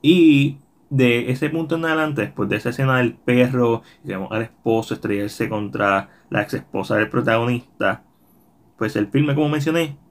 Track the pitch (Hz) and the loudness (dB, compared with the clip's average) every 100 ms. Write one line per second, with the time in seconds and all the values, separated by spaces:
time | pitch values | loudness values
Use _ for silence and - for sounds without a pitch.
0 | 139 180 160 143 139 - _ _ _ 135 | 6 6 6 6 2 -4 _ _ _ 2
1 | 123 120 120 127 151 160 160 165 165 160 | 2 2 0 -2 -2 -4 -4 -4 -2 -2
2 | 156 143 104 - 101 104 120 123 135 127 | -2 -2 -6 -4 -4 -2 -4 -2 0 2
3 | 123 - - 123 123 123 120 113 - - | 0 -2 0 2 2 2 0 0 -6 -18
4 | - 95 95 110 113 _ - 113 113 107 | -10 -8 -6 -6 -6 _ 0 0 0 -6
5 | 110 101 104 - 110 110 104 107 101 98 | -4 -4 -4 -4 -4 -4 -6 -2 2 2
6 | 95 _ _ - 104 - - - 95 107 | -2 _ _ -4 -2 -6 -8 -8 -2 0
7 | 110 - 117 113 120 123 - _ 101 98 | 0 -2 0 0 0 -4 -6 _ -2 -2
8 | _ _ _ _ _ _ _ _ 110 110 | _ _ _ _ _ _ _ _ -4 -2
9 | 104 139 147 143 151 151 143 165 160 143 | 0 0 0 0 0 0 0 0 -2 -6
10 | _ | _